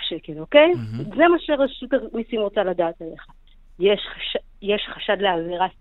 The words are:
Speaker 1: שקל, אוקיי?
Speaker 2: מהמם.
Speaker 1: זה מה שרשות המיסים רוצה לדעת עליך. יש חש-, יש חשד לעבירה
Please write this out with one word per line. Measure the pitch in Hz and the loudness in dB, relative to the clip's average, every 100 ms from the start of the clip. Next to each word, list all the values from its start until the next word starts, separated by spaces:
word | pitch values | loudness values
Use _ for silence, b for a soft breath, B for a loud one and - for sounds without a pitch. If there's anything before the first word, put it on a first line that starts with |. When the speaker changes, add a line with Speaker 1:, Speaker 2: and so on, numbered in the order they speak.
| - | -6
Speaker 1:
שקל, | 165 - 151 | -8 -10 -12
אוקיי? | 160 294 311 | 4 6 6
Speaker 2:
מהמם. | 349 110 220 - 214 | 4 -4 -8 -6 2
Speaker 1:
זה | 339 | 4
מה | 349 | 4
שרשות | - 285 269 - 262 269 330 | 0 0 0 -2 -2 -2 -2
המיסים | 226 226 233 | -8 -6 -4
רוצה | 202 208 | -2 0
לדעת | 185 180 170 170 | 0 0 -2 -4
עליך. | 165 165 - - - - - - | -12 -14 -20 -20 -20 -20 -20 0
יש | 185 202 - | 2 2 -2
חש-, | - - 208 - - | -10 -6 -6 -8 -8
יש | 196 208 - | -2 -2 -4
חשד | - - 196 | -6 -2 0
לעבירה | 196 170 170 175 185 - | 2 0 -2 -2 -4 -4